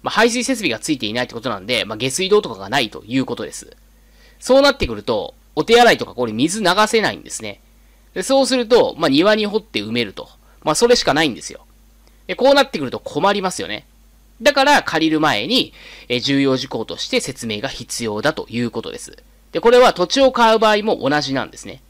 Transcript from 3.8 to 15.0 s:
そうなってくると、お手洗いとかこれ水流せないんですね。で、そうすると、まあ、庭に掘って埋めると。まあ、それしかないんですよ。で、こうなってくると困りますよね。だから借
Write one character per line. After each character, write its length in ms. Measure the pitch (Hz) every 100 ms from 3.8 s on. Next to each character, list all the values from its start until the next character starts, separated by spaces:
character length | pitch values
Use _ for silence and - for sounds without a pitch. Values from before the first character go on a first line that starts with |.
| _ _ _ _ _ _
そ 200 | - 262
う 40 |
な 80 | 277
っ 60 | 269
て 100 | 151
く 80 |
る 80 | 107
と、 320 | 101 110 82 - _ -
お 80 |
手 160 | 156 233
洗 120 | 240
い 60 | 156
と 80 | 117
か 80 |
こ 100 | 92
れ 80 | 120
水 300 | 107 147 196
流 40 | 190 185 214
せ 140 | 226
な 100 | 190
い 60 | 98
ん 60 |
で 80 | -
す 120 | -
ね。 180 | 107 101 _ _ _ _ _
で、 80 | -
そ 180 | 185 269
う 60 | 262
す 100 | 254
る 120 | 226
と、 260 | 233 123 -
ま 100 | 160
あ、 20 |
庭 260 | 135 185
に 100 | 214 208
掘 100 | 214
っ 40 |
て 200 | 214 113
埋 100 | 104
め 140 | 117
る 80 | 110
と。 180 | - - _ _ _
ま 100 | -
あ、 20 | 151
そ 100 | 240
れ 80 |
し 80 | 247
か 120 | -
な 100 | 147
い 40 | 160
ん 60 |
で 80 | 104
す 100 | -
よ。 140 | - _ _ _ _ _ _ _
で、 80 | 185
こ 160 | 247
う 20 |
な 80 | 285
っ 80 | 269
て 80 | 185
く 60 |
る 80 | 135
と 80 | 110
困 300 | - - 185
り 100 | 202
ま 80 | 185
す 100 | -
よ 60 | -
ね。 200 | 107 - _ _ _ _ _
だ 120 | 233
か 100 | 285
ら 220 | 269 277
借 220 | - 165